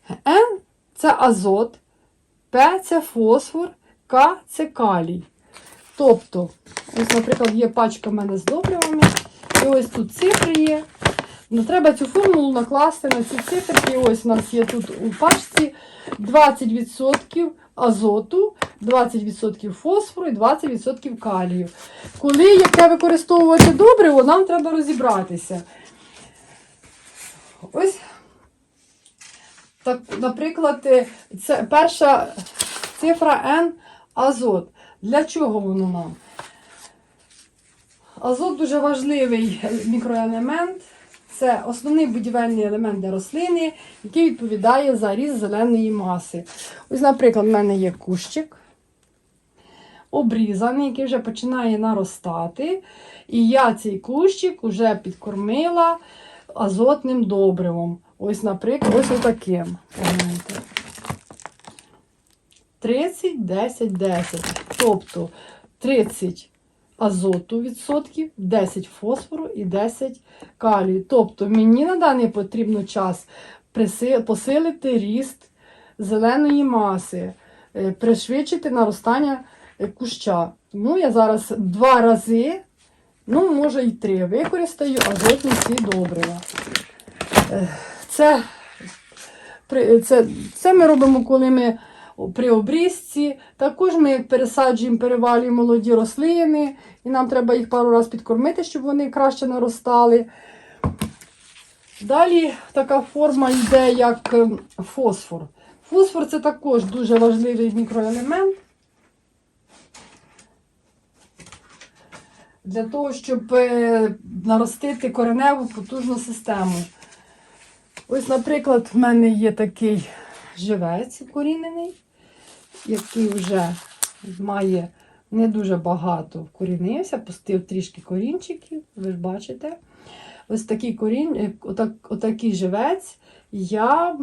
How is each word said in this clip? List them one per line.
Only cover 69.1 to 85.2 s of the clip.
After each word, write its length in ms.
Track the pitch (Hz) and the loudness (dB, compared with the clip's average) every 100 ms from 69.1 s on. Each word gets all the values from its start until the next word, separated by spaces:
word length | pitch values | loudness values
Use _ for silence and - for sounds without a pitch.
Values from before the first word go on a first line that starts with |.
| 269 - 320 320 214 | -6 -8 -12 -12 -8
і 80 | |
десять 560 | 190 190 226 - 269 240 _ - - - | -6 -4 -4 -6 -10 -10 _ -20 -20 -4
калію. 460 | 226 202 190 190 190 | 0 0 0 -2 0
Тобто 400 | 254 202 - 202 | 0 0 -2 -2
мені 380 | 220 220 240 320 | 2 4 4 2
на 100 | 359 | 2
даний 320 | 320 254 226 | 2 2 0
потрібно 560 | 208 196 226 214 208 | -4 -6 -4 -2 -4
час 420 | 190 214 190 175 - - - - _ | -4 -4 -4 -6 -12 -20 -20 -20 _
приси-, 480 | 226 208 - 240 254 | -2 -2 -2 0 0
посилити 800 | 233 220 - 294 330 311 269 233 | 0 -4 0 0 0 -4 -2 -2
ріст 520 | 202 233 269 - _ _ _ _ _ - | -2 -4 -6 -12 _ _ _ _ _ -10
зеленої 640 | 196 214 226 269 294 285 | -2 0 2 2 2 2
маси, 680 | 269 233 202 190 - 180 185 - _ _ _ 196 | 2 2 0 -2 -6 -10 -10 -12 _ _ _ -6
е, 160 | 190 | -6
пришвидшити 800 | 190 233 226 - 262 285 339 302 | -2 0 0 0 -4 -4 -4 -4
наростання, 720 | 247 214 190 226 262 294 262 - _ - - | 0 0 -2 -2 0 0 -4 -10 _ -20 -10
е, 100 | 196 | -10
куща. 640 | - 240 - 208 180 170 - _ | -8 -12 -8 -4 -2 -4 -8 _
Тому 260 | 202 226 359 | -6 -2 0
я 140 | 294 | 2
зараз 420 | 226 220 214 - 226 | 2 2 2 -4 -6
два 420 | 190 185 262 247 | -4 2 4 6
рази, 600 | 226 226 - 226 269 381 - _ _ _ _ _ - | 6 2 2 0 0 -4 -12 _ _ _ _ _ -2
ну, 260 | 269 381 | 0 2
може, 320 | 285 294 262 | 2 0 0
і 60 | 240 | -2
три, 340 | 226 214 190 | -2 -2 -2
використаю 760 | 180 226 320 359 330 - 285 262 - | -2 -2 -2 -4 -4 -4 -4 -2 -4
азотні 400 | 196 | 0